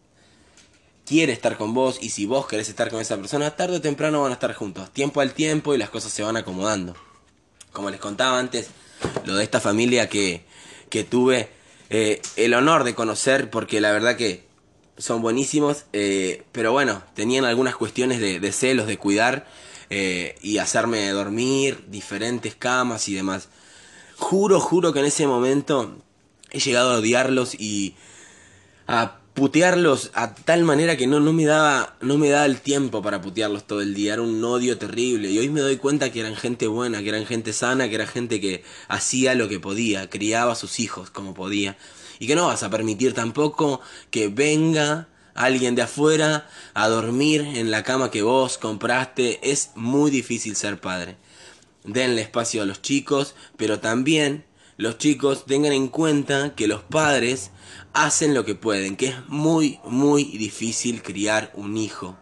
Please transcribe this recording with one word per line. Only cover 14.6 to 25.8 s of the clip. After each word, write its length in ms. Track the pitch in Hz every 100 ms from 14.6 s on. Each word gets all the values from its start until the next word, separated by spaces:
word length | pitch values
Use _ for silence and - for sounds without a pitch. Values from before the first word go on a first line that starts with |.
| _ _ _ -
son 240 | - 117
buenísimos, 640 | 113 120 135 151 147 147 -
eh, 520 | 104 101 98 92 - -
pero 200 | 123 113
bueno, 320 | 131 135 98 - -
tenían 300 | 110 131 127
algunas 300 | 117 131 117
cuestiones 440 | 107 - 127 120
de, 200 | 101 90
de 120 | 98
celos, 360 | - 131 131 107
de 100 | 98
cuidar, 500 | 101 101 120 135 - - - - -
eh, 460 | 98 95 90 85 -
y 180 | 101 101
hacerme 500 | 92 117 113 113 98
dormir, 760 | 98 101 110 127 135 139 - 98
diferentes 680 | 101 - 98 113 120 110 -
camas 540 | 123 127 123 110 -
y 60 | 95
demás. 340 | 95 95 - - - - - - - -
Juro, 420 | - 190 202 185
juro 340 | - 175 170
que 60 | 143
en 60 | 143
ese 220 | 143 143
momento 680 | 120 127 143 135 143